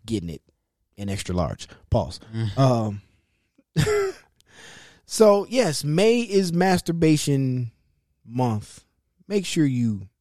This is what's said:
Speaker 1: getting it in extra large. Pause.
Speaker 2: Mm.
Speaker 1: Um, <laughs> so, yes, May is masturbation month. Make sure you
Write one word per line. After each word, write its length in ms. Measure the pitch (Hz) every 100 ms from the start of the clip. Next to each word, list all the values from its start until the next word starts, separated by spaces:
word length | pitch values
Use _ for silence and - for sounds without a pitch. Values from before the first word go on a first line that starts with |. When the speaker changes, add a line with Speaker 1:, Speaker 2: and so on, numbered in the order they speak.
| -
Speaker 1:
getting 240 | 107 85
it 120 | 71 _ _ _ _ _ -
in 100 | 101
extra 240 | 98 -
large. 360 | 90 69 - - - -
Pause. 300 | 117 87 - - 113
Speaker 2:
Mm. 220 | 110 131
Speaker 1:
Um, 1600 | 135 120 110 101 - _ _ _ _ _ _ - 427 415 392 - _ _ _ - -
<laughs> 400 | - - _ -
so, 400 | - 214 202 190
yes, 340 | 254 190 139 147
May 340 | 165 220 240
is 320 | 220 196 180
masturbation 1200 | 170 185 180 - 165 160 151 - 139 131 127 117 - _ _ _ _ -
month. 580 | 120 123 107 - - _ _ _ _ -
Make 180 | 202 175
sure 200 | 175 143
you 440 | 123 117 101 98 _